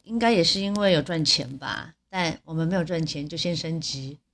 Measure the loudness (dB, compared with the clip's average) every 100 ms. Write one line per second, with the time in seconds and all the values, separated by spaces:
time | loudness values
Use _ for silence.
0 | -6 0 4 6 4 2 0 2 4 4
1 | 2 0 2 2 0 -8 -6 -6 -8 -18
2 | _ -2 -2 -4 -6 -2 0 0 0 -2
3 | -2 -4 -6 -4 -4 -2 -4 -4 -6 -8
4 | -10 -14 _